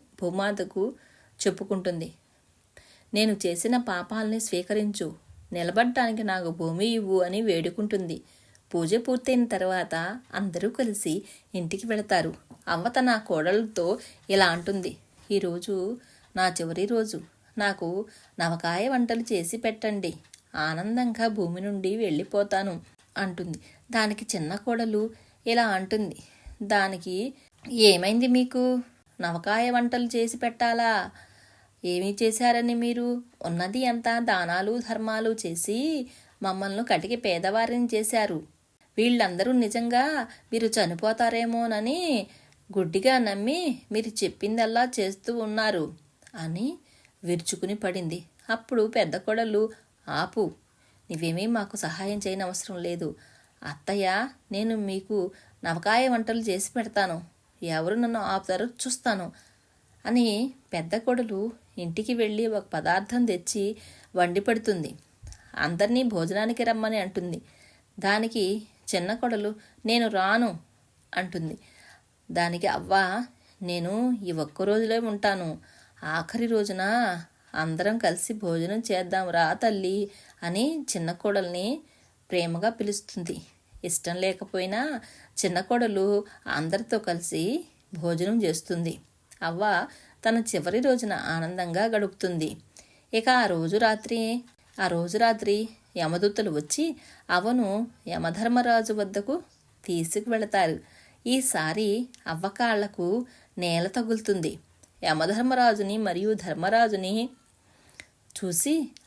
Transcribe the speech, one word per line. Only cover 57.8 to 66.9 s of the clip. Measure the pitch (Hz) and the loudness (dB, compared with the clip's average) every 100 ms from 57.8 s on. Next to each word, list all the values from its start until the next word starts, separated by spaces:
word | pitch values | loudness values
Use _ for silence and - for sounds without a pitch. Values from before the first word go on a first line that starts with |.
| 165 226 | 0 2
నన్ను | 240 226 | 0 0
ఆపుతారో | 190 196 - 185 240 | -2 -2 0 -2 -2
చూస్తాను" | - 254 - 247 190 170 - - _ _ _ _ _ - | -4 -6 -2 -2 -2 -4 -10 -20 _ _ _ _ _ 0
అని | 247 233 202 262 - _ | 4 4 2 -2 -6 _
పెద్ద | 170 165 214 | -6 -2 -2
కోడలు | 226 247 226 196 226 - _ - | 0 0 0 -2 -4 -8 _ -8
ఇంటికి | 170 165 220 | -6 -4 -2
వెళ్ళి | 233 214 214 226 | 0 0 0 0
ఒక | 208 202 | -2 -4
పదార్థం | 160 175 185 202 247 233 | -2 0 0 2 2 2
తెచ్చి | 180 - 208 202 214 - - - 180 | 2 -2 -2 -2 -4 -12 -20 -4 2
వండి | 175 185 | 2 2
పెడుతుంది. | 202 220 220 180 147 - - _ - - - - | 2 2 0 -2 -4 -10 -20 _ -18 -18 -12 -4
అందర్నీ | 151 170 208 247 | -2 2 2 4
భోజనానికి | 254 190 170 196 220 233 | 2 0 0 0 0 0
రమ్మని | 226 220 220 | 0 0 0